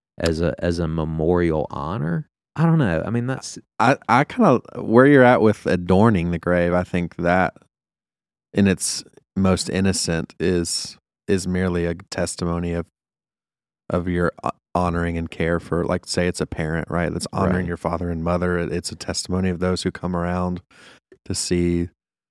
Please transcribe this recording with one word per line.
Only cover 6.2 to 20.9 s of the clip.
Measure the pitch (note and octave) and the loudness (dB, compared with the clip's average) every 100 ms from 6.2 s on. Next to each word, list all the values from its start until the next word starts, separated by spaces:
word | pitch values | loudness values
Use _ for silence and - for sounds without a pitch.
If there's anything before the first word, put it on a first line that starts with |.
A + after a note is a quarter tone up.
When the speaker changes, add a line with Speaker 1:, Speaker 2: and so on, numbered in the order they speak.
| E2+ | 0
Speaker 2:
the | E2+ | -2
grave, | F2 F2+ F2 | 0 2 2
I | F2 | 0
think | F2+ F2+ F2 - | 0 -2 -4 -2
that | F2 F2+ F2+ - _ _ _ _ _ _ _ _ _ | 2 2 2 -2 _ _ _ _ _ _ _ _ _
in | - G2 | 2 2
its | F2+ - - - - _ - | 2 -2 -8 -12 -20 _ -2
most | F#2+ F#2 - | 2 0 0
innocent | F#2+ F#2+ F#2 - E2 - - | -2 0 -2 -2 -4 -4 -4
is, | F2+ F2+ E2+ - - - _ _ - | 0 0 -2 -6 -10 -16 _ _ -4
is | G2 F#2 | -2 -2
merely | F2+ F#2 F2 E2+ | -2 -2 -2 -4
a | |
testimony | E2+ - - F2 - F2 E2+ F2 | -6 -8 -6 -6 -4 -4 -4 -4
of, | E2+ E2 _ _ _ _ _ _ _ _ _ - | -6 -8 _ _ _ _ _ _ _ _ _ -6
of | F2 F2 | -4 -2
your | F2 F2 - | -2 -2 -2
ho-, | - - _ | -8 -8 _
honoring | - F2 E2+ E2+ E2+ | -2 0 0 -2 -4
and | E2 | -6
care | - E2 F2 | -4 -2 -2
for, | - E2+ D#2 | -2 -4 -2
like, | F#2 - | -4 -4
say | - F2+ | -2 -2
it's | - | -2
a | - | -6
parent, | - D#2 E2 - | -4 -4 -4 -4
right? | E2+ E2 | -2 -2
That's | E2+ - | -4 -6
honoring | F#2 F#2+ F#2 | -2 0 0
Speaker 1:
Right. | F2+ | -4
Speaker 2:
your | F2 | -4
father | F#2 E2+ F2 | -4 -4 -4
and | E2+ | -4
mother. | E2+ F2 F2+ F2 | -2 -2 0 -2
It, | E2+ | -4
it's | F2 - | -6 -8
a | E2 | -12
testimony | - F2 - F#2 F#2 | -10 -8 -4 -2 -2
of | E2+ | -2
those | F#2 F2+ | -2 -2
who | F#2 | -4
come | - F2+ F2+ | -6 -6 -4
around | F2 F2+ F2+ F2+ - _ - | -2 -2 -4 -6 -12 _ -20